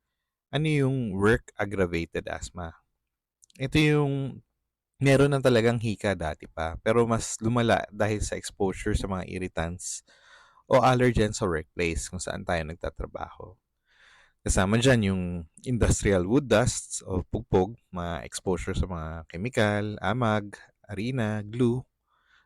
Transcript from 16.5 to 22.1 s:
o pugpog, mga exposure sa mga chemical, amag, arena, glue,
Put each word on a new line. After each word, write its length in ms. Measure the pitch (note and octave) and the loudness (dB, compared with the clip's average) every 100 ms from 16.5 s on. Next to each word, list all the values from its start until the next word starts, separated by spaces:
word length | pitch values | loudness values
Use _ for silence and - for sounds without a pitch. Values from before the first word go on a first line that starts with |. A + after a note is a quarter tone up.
| G#2+ A#2+ - - - | 2 2 -2 -8 -12
o 160 | - F#2 | -6 -6
pugpog, 540 | E2+ G#2+ - G2 F#2 A#2+ _ | -4 -8 0 2 2 -2 _
mga 320 | F2+ F2 E2 | -8 -6 -6
exposure 500 | A#1 - - F2 - | -8 -8 -4 -4 -2
sa 140 | F2+ F#2 | -4 -4
mga 400 | F2 D#2+ E2 E2 | -6 -8 -10 -12
chemical, 720 | E2 A2 B2+ G#2+ G#2 G#2 G#2 | -8 -6 0 2 2 -2 -4
amag, 560 | F#2 A#2+ A#2 G#2+ G2+ G2+ - _ - | -4 0 0 0 -4 -14 -20 _ -12
arena, 560 | G2+ A#2 B2+ G#2+ G#2+ | -6 -4 -2 -2 -4
glue, 400 | G#2 A#2 B2 B2 - _ _ | -6 0 0 0 -6 _ _